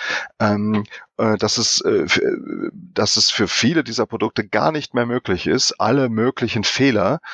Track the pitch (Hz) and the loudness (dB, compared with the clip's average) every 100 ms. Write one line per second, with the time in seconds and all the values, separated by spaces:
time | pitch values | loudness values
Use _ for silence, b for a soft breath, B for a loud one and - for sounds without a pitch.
0 | B B B - 107 104 107 107 101 B | B B B -2 0 2 0 -2 -4 B
1 | B - 110 104 107 - 110 - - 104 | B -2 0 2 0 0 0 0 2 2
2 | 73 - - - - - - - - - | 2 0 0 -2 -6 -6 -8 -8 -8 -2
3 | 104 - - - 98 - 139 165 120 113 | 0 2 2 2 0 2 2 2 0 -2
4 | 110 110 104 - 104 107 156 156 - 123 | -2 -2 -2 -2 -2 0 0 0 -2 -2
5 | 120 123 - 90 - 131 - - 107 139 | -2 -2 -2 -2 2 2 0 0 2 2
6 | 127 110 123 - 117 113 101 - 135 107 | 2 0 0 0 -2 -2 -2 2 2 4
7 | 98 156 B | 2 0 B